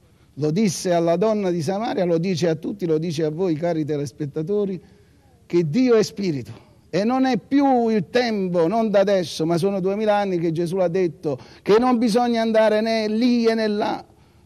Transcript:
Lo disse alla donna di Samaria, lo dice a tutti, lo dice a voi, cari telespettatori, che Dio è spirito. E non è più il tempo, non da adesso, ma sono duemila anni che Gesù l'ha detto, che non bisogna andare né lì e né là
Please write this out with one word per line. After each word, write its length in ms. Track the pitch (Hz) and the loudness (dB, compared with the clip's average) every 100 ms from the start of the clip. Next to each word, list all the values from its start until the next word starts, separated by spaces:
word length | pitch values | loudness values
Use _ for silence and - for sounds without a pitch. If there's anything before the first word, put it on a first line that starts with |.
| _ _ _ | _ _ _
Lo 180 | - 151 | -6 -2
disse 400 | 165 220 - 190 | 0 0 0 -2
alla 240 | 170 170 175 | 0 2 2
donna 340 | 214 214 190 | 0 0 -2
di 120 | 175 | -2
Samaria, 420 | 147 196 240 277 | -2 -4 -4 -2
lo 140 | 180 165 | 0 0
dice 300 | 185 165 175 | 0 0 0
a 60 | |
tutti, 320 | 160 - 220 175 | -2 -6 -6 -2
lo 120 | 156 | -2
dice 260 | 170 151 | -2 -4
a 60 | 156 | -4
voi, 260 | 156 190 151 | -2 -2 -2
cari 280 | 170 160 | -2 -4
telespettatori, 960 | 147 147 143 - 147 156 160 208 196 180 - - _ _ _ _ | -4 -4 -6 -8 -8 -6 -4 -4 -4 -6 -12 -20 _ _ _ _
che 240 | - 175 160 | -2 0 0
Dio 280 | 185 254 226 | 2 4 4
è 60 | |
spirito. 600 | 202 - 196 143 113 113 - _ - | 2 -2 -4 -4 -8 -16 -20 _ -6
E 140 | 170 | -2
non 220 | 214 262 262 | 0 0 0
è 100 | 240 | 0
più 520 | - 277 269 247 233 | 0 2 4 2 2
il 180 | 214 165 | 0 0
tempo, 580 | 240 247 214 185 175 165 | -2 0 -2 -2 2 2
non 240 | 226 220 | 2 2
da 100 | 202 | 2
adesso, 440 | 196 196 160 - | 4 2 0 -4
ma 140 | 160 170 | -2 0
sono 200 | 196 196 | 0 0
duemila 380 | 185 202 214 208 | -2 -2 0 0
anni 220 | 202 175 | 0 -2
che 140 | 170 | -2
Gesù 240 | 160 170 190 | -2 -2 0
l'ha 120 | 180 | 0
detto, 500 | 180 180 - 156 131 - - | 0 -2 -4 -8 -8 -10 -10
che 180 | - 208 | 2 4
non 200 | 254 240 | 4 2
bisogna 420 | 240 226 240 233 | 2 2 0 0
andare 400 | 226 220 220 214 | 2 4 4 2
né 280 | 226 226 214 | 0 -2 -2
lì 360 | 214 247 240 | 0 2 2
e 100 | 226 | 2
né 140 | 226 214 | 2 0
là 340 | 208 214 - - _ _ _ | -2 -4 -6 -10 _ _ _